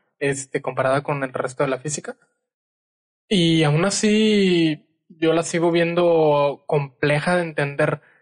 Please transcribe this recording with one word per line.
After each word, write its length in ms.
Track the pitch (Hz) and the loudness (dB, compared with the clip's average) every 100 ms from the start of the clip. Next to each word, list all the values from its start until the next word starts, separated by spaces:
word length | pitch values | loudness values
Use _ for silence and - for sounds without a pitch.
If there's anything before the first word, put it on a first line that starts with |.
| _ _ | _ _
este, 420 | 143 135 - 139 | -4 -4 -6 -8
comparada 400 | 139 131 131 135 | -6 -2 0 0
con 220 | 135 143 | -2 -4
el 100 | 135 | -6
resto 300 | - 127 - | -6 -6 -4
de 60 | 139 | -4
la 100 | 131 | -4
física. 380 | 151 147 - - _ _ _ _ _ _ _ _ _ _ _ | -6 -10 -10 -16 _ _ _ _ _ _ _ _ _ _ _
Y 360 | 202 165 160 | 0 2 2
aún 220 | 156 147 185 | 2 2 0
así, 1000 | 196 214 214 220 214 190 175 165 151 _ _ _ | 0 0 2 2 2 2 2 2 -2 _ _ _
yo 240 | 160 160 | -4 0
la 100 | 165 | 0
sigo 280 | 160 170 170 | 0 -2 0
viendo 920 | 170 170 170 175 165 156 147 143 135 - | 2 0 2 2 4 4 2 0 -2 -4
compleja 680 | 151 143 - 147 147 147 180 | -4 -4 -4 -2 -2 0 -2
de 60 | |
entender. 580 | 170 151 143 143 - 147 _ _ | -2 -4 -6 -2 -2 -4 _ _